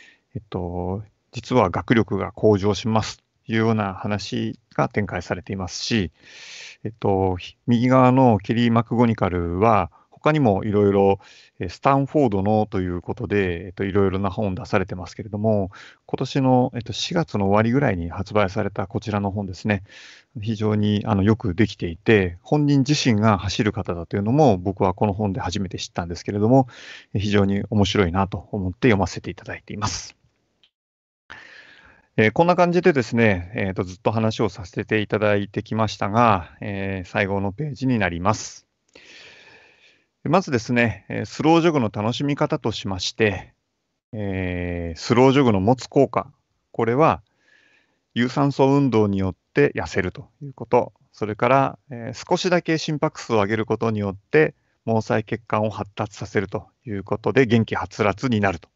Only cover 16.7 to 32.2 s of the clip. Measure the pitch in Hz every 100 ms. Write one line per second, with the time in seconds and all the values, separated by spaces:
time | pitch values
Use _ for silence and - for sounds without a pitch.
16.7 | 123 110 - - 175 156 107 98 104 113
17.7 | 127 143 92 85 87 95 104 98 104 98
18.7 | 101 98 110 - 104 101 101 98 90 113
19.7 | 101 98 - - - _ - 104 104 110
20.7 | 107 104 104 - 101 98 113 101 85 107
21.7 | - 90 82 - 110 90 87 - 151 147
22.7 | 143 135 147 139 107 110 98 95 - 107
23.7 | 98 92 87 85 101 101 139 147 95 92
24.7 | 95 98 95 107 98 104 92 98 98 92
25.7 | - - - 87 87 - 101 107 135 127
26.7 | - - - - 107 101 101 98 98 104
27.7 | 107 95 104 92 90 95 98 - 110 92
28.7 | 87 135 101 90 - - 87 - - -
29.7 | 101 101 - - - _ _ _ _ _
30.7 | _ _ _ _ _ _ - - - -
31.7 | - - _ _ -